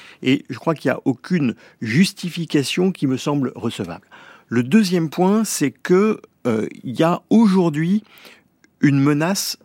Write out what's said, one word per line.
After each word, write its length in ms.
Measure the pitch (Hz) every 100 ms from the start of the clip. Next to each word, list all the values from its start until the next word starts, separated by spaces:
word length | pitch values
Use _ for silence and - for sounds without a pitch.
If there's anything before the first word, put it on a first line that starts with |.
| - -
Et 220 | 131 139 -
je 80 | 127
crois 160 | -
qu'il 160 | 160 139
n'y 60 | 120
a 40 |
aucune 500 | - 123 - 180 135 - - _
justification 1080 | 113 123 196 - 180 160 160 151 135 - 185
qui 160 | 185 143
me 100 | 131
semble 360 | - 147 127
recevable. 540 | - 113 - 135 - _ - - - _
Le 140 | 117
deuxième 460 | 123 202 196 180 160
point, 340 | - 180 208
c'est 260 | 220 - 139
que, 500 | - - 180 214 214 - _ 123
euh, 200 | 110 104 -
il 160 | - 113
y 40 |
a 200 | 160 175 _
aujourd'hui 720 | 214 226 185 170 147 165 208 - - - - _ _ _ _
une 180 | 147 139
menace 580 | 139 147 160 196 - -